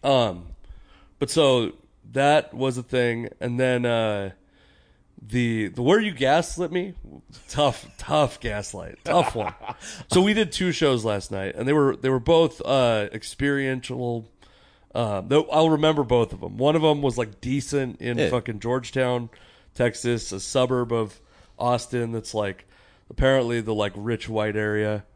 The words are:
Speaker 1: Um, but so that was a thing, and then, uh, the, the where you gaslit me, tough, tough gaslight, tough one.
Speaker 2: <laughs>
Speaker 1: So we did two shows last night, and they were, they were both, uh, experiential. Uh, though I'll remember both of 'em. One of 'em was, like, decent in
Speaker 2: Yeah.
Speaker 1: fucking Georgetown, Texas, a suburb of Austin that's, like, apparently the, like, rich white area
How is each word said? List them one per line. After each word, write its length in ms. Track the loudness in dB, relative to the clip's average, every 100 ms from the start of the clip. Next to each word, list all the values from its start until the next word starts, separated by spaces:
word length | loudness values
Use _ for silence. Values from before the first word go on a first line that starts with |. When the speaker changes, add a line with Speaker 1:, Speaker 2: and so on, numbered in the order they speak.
Speaker 1:
Um, 440 | 2 2 2 -2 -12 -18 -18 -20 -20 -20 _ _
but 100 | -2
so 440 | 4 4 4 2 -6 _ _ -10
that 420 | 0 4 4 2
was 240 | -4 -2 -2
a 40 |
thing, 460 | -2 0 0 0 -6 -8
and 180 | -6 0
then, 240 | 2 2
uh, 460 | 0 0 0 -2 -6 -10 _ _ _ _ _ _ _ -20
the, 480 | -6 0 0 0 -2
the 140 | -2
where 180 | 2 4
you 120 | 2
gaslit 580 | 0 2 2 2 -4 -4
me, 240 | -4 -6 -10 -18 -20 -20 -20 -12
tough, 380 | 0 0 0 -12 -16
tough 400 | -2 0 0 -2
gaslight, 580 | -8 -6 -8 -12 -14 -12
tough 300 | 0 2 2
one. 200 | -2 -6 -8
Speaker 2:
<laughs> 520 | -14 -14 -14 -16 0
Speaker 1:
So 100 | 4
we 120 | 4
did 180 | 4 0
two 200 | 0 -2
shows 320 | 2 2 2
last 260 | 0 -4 -4
night, 240 | -6 -6 -4
and 100 | 0
they 60 |
were, 240 | 4 4 2
they 120 | 0
were 100 | 0
both, 420 | 4 4 4 0
uh, 440 | 0 2 4 2 -2
experiential. 1160 | -8 -14 -4 -2 0 -2 -4 -6 -6 -4 -6 -8 _ -20 _ _ _ _
Uh, 260 | -4 -2 -2
though 240 | 2 2 4
I'll 200 | 4 4
remember 340 | 4 4 2
both 280 | 2 2 2
of 100 | -2
'em. 140 | -10 -2
One 180 | 2 4
of 60 |
'em 180 | 4 2
was, 160 | 0 -2
like, 220 | -6 -6
decent 600 | -4 -4 -2 -4 -4 -6
in 180 | -6 -2
Speaker 2:
Yeah. 100 | 0
Speaker 1:
fucking 300 | 0 -4 -8
Georgetown, 680 | -2 -4 -2 -2 0 -2 -4 -16 -20 _ _
Texas, 580 | -2 -2 0 -2 -2 -2
a 80 | -10
suburb 520 | -4 0 2 0 0
of 280 | -2 -4 -8 _ _ _ -4
Austin 540 | 0 0 -2 -4 -4
that's, 200 | -6 -6
like, 320 | -4 -4 -6 -14 _ _ _ _
apparently 500 | 0 4 4 2 -2
the, 140 | -2
like, 180 | -2 -2 -4
rich 320 | -4 -4 -4
white 280 | -2 -2 0
area 480 | -2 0 0 -2 -8